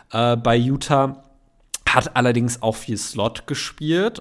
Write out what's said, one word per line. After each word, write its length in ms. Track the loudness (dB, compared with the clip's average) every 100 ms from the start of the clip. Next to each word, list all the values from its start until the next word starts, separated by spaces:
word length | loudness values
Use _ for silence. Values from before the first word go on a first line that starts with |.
| _
äh, 240 | 0 2 2
bei 220 | 4 4
Utah. 640 | 4 0 2 2 2 -2 -18 _ _ _ _ -6 2
Hat 280 | 2 2 0
allerdings 440 | 2 2 0 -2
auch 140 | -4 -4
viel 220 | -6 -8
Slot 500 | -6 -4 -4 -4 -10
gespielt 720 | -8 -8 -8 -2 0 0 -4